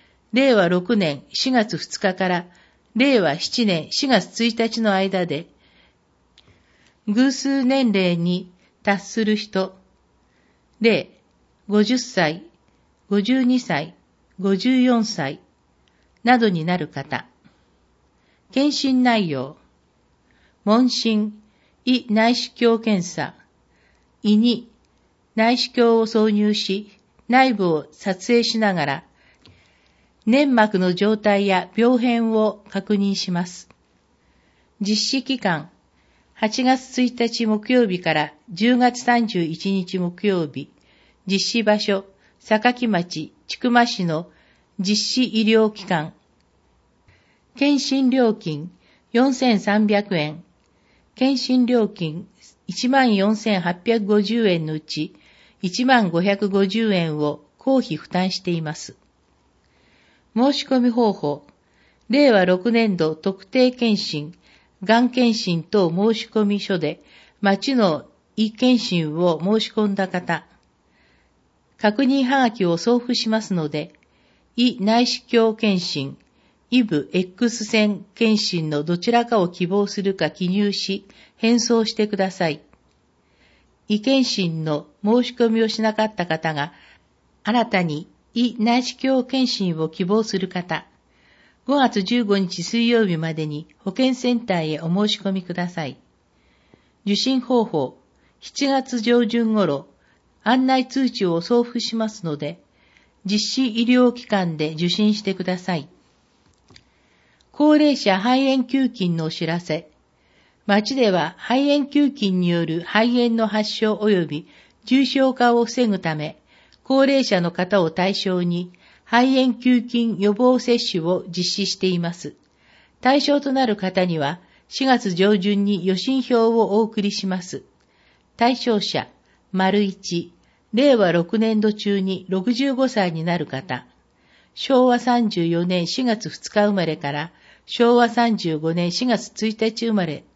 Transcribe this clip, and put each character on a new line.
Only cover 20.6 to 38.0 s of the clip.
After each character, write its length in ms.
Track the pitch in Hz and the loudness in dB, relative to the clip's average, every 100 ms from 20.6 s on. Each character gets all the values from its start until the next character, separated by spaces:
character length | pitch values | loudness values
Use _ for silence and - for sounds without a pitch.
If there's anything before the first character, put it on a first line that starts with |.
| - | 0
問 240 | 220 254 | 2 2
診、 520 | - 226 214 214 - _ _ _ _ - | 0 -2 0 -2 -8 _ _ _ _ -2
胃 200 | 254 - | -2 0
内 260 | 214 226 247 | 2 2 0
視 160 | - | -4
鏡 300 | - 240 226 | 0 2 2
検 240 | 226 202 175 | 0 -2 -2
査、 260 | - 139 - _ _ _ _ _ _ _ _ | -8 -10 -10 _ _ _ _ _ _ _ _
胃 140 | 208 208 | 2 4
に 320 | 240 226 - _ _ _ _ _ _ - | 4 0 -6 _ _ _ _ _ _ 0
内 220 | 226 247 | 2 2
視 140 | - | -2
鏡 300 | - 233 226 | 2 4 4
を 40 | 220 | 2
挿 240 | 220 220 | 2 2
入 240 | 208 208 | 2 2
し、 380 | 208 - 190 208 _ _ _ - | 0 -2 -6 -8 _ _ _ 0
内 260 | 247 262 | 2 4
部 140 | 208 180 | 2 0
を 200 | 156 - | 0 -4
撮 360 | - 202 180 - | -8 -6 -4 0
影 160 | 240 | 2
し 160 | 220 226 | 2 0
な 140 | 214 | 0
が 120 | 180 139 | 0 -2
ら、 180 | 151 - _ _ _ - _ _ _ _ _ _ _ - | -4 -10 _ _ _ -20 _ _ _ _ _ _ _ 0
粘 260 | 262 294 | 2 4
膜 260 | 240 214 190 | 4 4 2
の 160 | 180 | 0
状 240 | 175 202 214 | 2 2 2
態 300 | 214 202 202 | 2 2 2
や 220 | 185 180 - | 0 -2 0
病 220 | 233 254 | 2 2
変 340 | 247 233 226 | 2 0 0
を 300 | 220 214 214 - | 0 0 -2 -8
確 240 | 196 190 208 | -6 -2 0
認 200 | 202 190 | 0 -2
し 160 | - | -4
ま 140 | 175 180 | -4 -4
す。 240 | - - _ _ _ _ _ _ _ _ _ _ - | -10 -20 _ _ _ _ _ _ _ _ _ _ -8
実 400 | 196 214 - 262 | -2 -2 -2 -4
施 40 | |
期 160 | 247 254 | -4 -4
間、 320 | 196 160 156 _ _ _ _ _ _ | -2 -2 -6 _ _ _ _ _ _
八 300 | - 220 220 | -6 -4 0
月 380 | 254 262 - - | 0 0 -2 -2
一 180 | 247 - | -2 0
日 260 | 233 233 226 | -4 -2 -2
木 260 | 214 214 | -2 2
曜 160 | 254 226 | 2 2
日 140 | 180 | 0